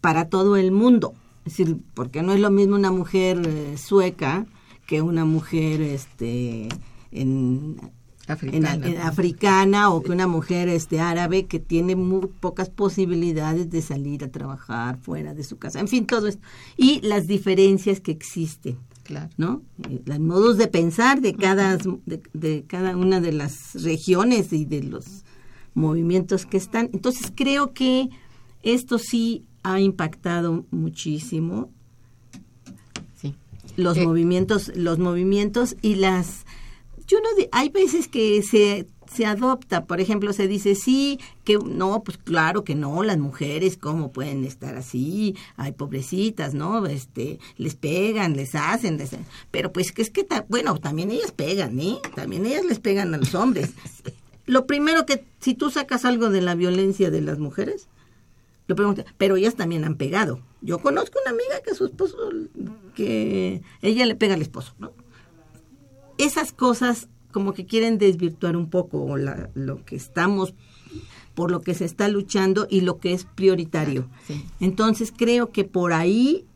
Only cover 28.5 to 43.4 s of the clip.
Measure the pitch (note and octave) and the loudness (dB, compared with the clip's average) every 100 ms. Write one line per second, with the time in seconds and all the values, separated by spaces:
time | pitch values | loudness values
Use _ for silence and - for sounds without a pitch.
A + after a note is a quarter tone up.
28.5 | - A3+ A#3+ B3 A#3 - A#3+ A3+ A3+ - | -6 0 0 0 -4 0 -2 0 -4 -10
29.5 | - F#3+ F#3+ G3 F#3+ D#3+ - F3+ E3+ E3+ | -10 -2 2 2 2 -4 -4 -4 -2 0
30.5 | E3 - E3+ D#3+ D#3+ D#3+ D3+ D#3+ D#3+ E3 | -2 -4 -4 -4 -4 -6 -6 -4 -4 -4
31.5 | G3 B3+ - - - - - - - - | -4 -8 -14 -20 -20 -20 -20 -20 -20 -20
32.5 | - - - - - - - D3 C#3 - | -20 -20 -20 -16 -16 -16 -12 -12 -12 -18
33.5 | - - - F3 E3+ E3+ E3 E3+ F3+ F#3+ | -20 -12 -2 0 4 4 4 4 2 2
34.5 | G#3 - F3+ E3+ E3 F3+ F3 F#3 G3+ G#3 | 0 0 -4 -2 0 0 0 2 2 2
35.5 | A3+ A#3+ - G#3+ G3 F#3+ F#3 F3+ - - | 0 -2 0 0 2 2 2 -2 -10 -18
36.5 | - - - - - - G#4 A4 G#4 - | -18 -18 -18 -20 -20 2 2 4 2 2
37.5 | - D4 G4 F#4 E4 - B3+ A3 G#3 G3+ | 2 2 4 4 2 0 0 4 4 4
38.5 | A3 G#3 G3+ E3+ - - - G#3+ G#3 B3+ | 6 6 2 -8 -16 -12 -2 0 2 0
39.5 | C4 - F3 - F3+ F#3 G#3 G#3 G3+ F#3+ | 0 -2 -4 -2 -2 0 0 0 0 0
40.5 | G3+ G3+ G3 B3 C4 C#4 C#4 - - - | 2 2 2 4 2 2 -2 -10 -10 0
41.5 | G#3 - - F#3 G#3+ A3 - - E3 D#3+ | 0 0 -2 0 -2 -4 -12 -2 2 2
42.5 | G3 - D3 C#3+ D#3+ G#3+ F3 C#3 B2+ | 0 -2 -4 -2 -2 0 0 -2 -4